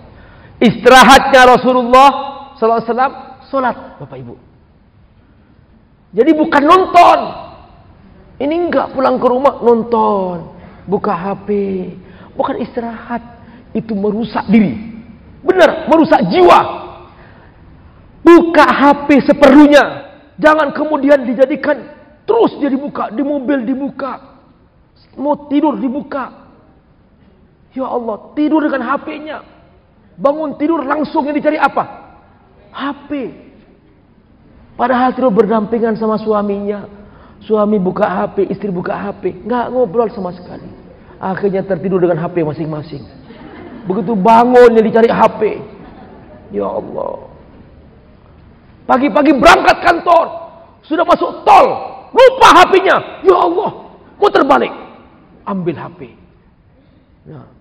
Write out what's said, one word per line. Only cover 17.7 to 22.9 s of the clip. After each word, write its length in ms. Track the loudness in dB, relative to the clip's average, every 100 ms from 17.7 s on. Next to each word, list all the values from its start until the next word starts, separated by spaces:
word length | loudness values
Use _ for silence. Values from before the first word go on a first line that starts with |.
| -20 -20 -20 -20 -2 6
Buka 400 | 6 6 2 0
H 160 | 2 0 0 2
P 160 | 2
seperlunya. 880 | 2 2 4 6 6 6 2 -2 -16 -20 _ -2
Jangan 320 | 2 2 0
kemudian 480 | -4 -4 -2 2 2
dijadikan 560 | 0 -2 0 0 -4 -6 -8 -20 -20 _ -2
terus 320 | 0 0 0
dia 160 | -4
dibuka, 400 | -4 -6